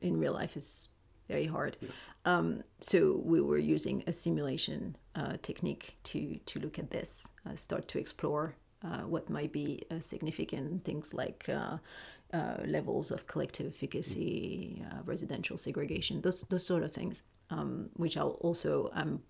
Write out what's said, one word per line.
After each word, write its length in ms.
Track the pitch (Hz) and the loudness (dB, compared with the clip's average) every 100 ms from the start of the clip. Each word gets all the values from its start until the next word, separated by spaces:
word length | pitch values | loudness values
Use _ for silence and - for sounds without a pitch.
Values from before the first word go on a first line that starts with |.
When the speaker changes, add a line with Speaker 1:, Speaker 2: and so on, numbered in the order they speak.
Speaker 1:
in 180 | 180 165 | 2 4
real 140 | 143 | 4
life 240 | - 156 - | 2 -2 -4
is 320 | - - - - - - - | -8 -8 -12 -20 -20 -18 -4
very 180 | 147 156 | 0 0
hard. 300 | 147 143 - | 0 -2 -4
Speaker 2:
Yeah. 100 | - - - - | -10 -10 -16 -2
Speaker 1:
Um, 380 | 175 175 170 - - - | 4 6 6 0 -4 -10
so 400 | - 180 156 - | 4 8 8 6
we 160 | - 165 | 6 6
were 180 | 143 147 | 8 6
using 440 | 151 151 - - - | 6 4 2 0 0
a 60 | |
simulation, 840 | 170 170 160 143 139 - 151 - 143 - | 0 2 2 2 2 0 0 -4 -8 -10
uh, 220 | - 139 - | -4 -4 -4
technique 560 | - - 165 143 - - | -6 -2 -2 -2 -8 -10
to, 340 | - 151 147 143 - | -6 -4 -4 -4 -6
to 120 | - | -4
look 180 | - - | -4 -4
at 120 | 156 | -4
this, 360 | - - - - - - | -4 -6 -10 -14 -14 -10
uh, 80 | |
start 320 | 156 - - - | -8 -4 -4 -2
to 100 | - | -4
explore, 560 | - - 147 147 156 - _ _ | -4 -2 0 0 0 -4 _ _
uh, 160 | 165 - | -6 -4
what 280 | - 160 - | -2 -2 -2
might 240 | 147 151 | -2 -2
be, 300 | 151 147 143 - | -2 -2 -4 -6
uh, 100 | 165 | -8
significant 840 | - - 156 - 160 - 147 175 | -6 -6 -4 -2 -2 -2 -2 -2
things 280 | - 151 151 | -2 -4 -4
like, 340 | - 131 - - | -4 -4 -4 -4
uh, 300 | 143 - 156 - - - - - | -2 -2 -6 -8 -16 -16 -18 -6
uh, 240 | 170 - - 147 | -2 -2 -2 0
levels 440 | 151 - 139 156 | 0 2 0 0
of 160 | - - | -4 -4
collective 400 | 156 147 - 143 | -2 -2 -2 -6
efficacy, 1120 | - 135 - 156 - - - 92 - - - | -4 -4 -2 -2 0 0 0 -2 -4 -6 -6
Speaker 2:
Mm. 100 | - - | -8 -8
Speaker 1:
uh, 40 | |
residential 520 | - - - - - - | -4 -4 -2 -2 -2 -2
segregation, 640 | - 143 143 151 - 156 | -2 -2 -2 0 0 2
those, 220 | - 180 - | 2 0 2
those 160 | 180 - | 2 4
sort 160 | 175 | 4
of 100 | 151 | 2
things, 300 | - - - - _ - | -2 -4 -6 -12 _ -6
um, 380 | 160 143 127 - | -2 -2 -2 -4
which 220 | - 170 156 | 0 2 4
I'll 220 | 143 - | 2 4
also, 480 | 170 170 156 143 - | 2 2 4 4 4
I'm 260 | - 151 147 - | 0 0 0 -4